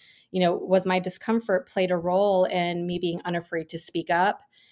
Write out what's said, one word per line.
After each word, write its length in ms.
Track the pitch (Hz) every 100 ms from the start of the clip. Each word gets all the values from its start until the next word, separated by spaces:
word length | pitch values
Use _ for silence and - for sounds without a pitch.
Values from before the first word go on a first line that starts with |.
| - _ _
you 100 | 185
know, 140 | 180
was 320 | 180 - 185 185
my 140 | 185
discomfort 680 | 185 - - 226 226 185 -
played 220 | - 185
a 80 | 180
role 480 | 170 185 202 185 185
in 400 | 180 175 175 175
me 140 | 175
being 220 | 180 170 180
unafraid 440 | 170 170 165 156
to 100 | 165
speak 320 | - 170 160
up, 300 | 170 190 - - _ _